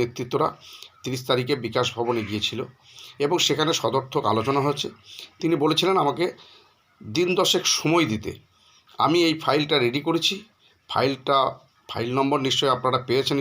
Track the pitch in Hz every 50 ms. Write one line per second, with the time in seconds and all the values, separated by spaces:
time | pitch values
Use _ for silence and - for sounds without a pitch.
0 | 120 120 123 - 123 113 - 135 - - - - - - - - - - - _
1 | - 123 127 127 127 - 131 127 127 127 147 131 113 113 117 131 123 123 - 117
2 | 120 120 120 113 107 98 107 104 - - - 110 - - - _ _ - - -
3 | - - - - 143 147 175 165 - - 143 135 151 156 165 - - 120 113 135
4 | 131 - - 151 127 107 107 113 110 135 139 143 135 147 143 147 - - - -
5 | - - - - - - _ - - 165 165 147 143 156 156 156 175 180 190 185
6 | 151 143 127 117 170 185 - - - - - - - _ _ _ _ _ _ _
7 | - 110 107 147 180 - 185 190 185 180 - 175 - - - - - 151 160 175
8 | 160 120 110 98 - 87 - - - _ _ _ _ _ _ _ _ _ - -
9 | 117 139 160 175 170 165 156 160 - 131 131 151 151 147 156 143 123 120 120 147
10 | 147 160 160 165 160 - 196 196 220 - _ _ _ _ _ _ _ - - 107
11 | 120 139 135 131 - - 139 135 131 131 131 - - _ _ _ _ - - 110
12 | 117 120 123 135 139 139 143 147 131 135 - - 147 139 127 120 123 131 127 127
13 | 127 - 120 131 131 - 147 139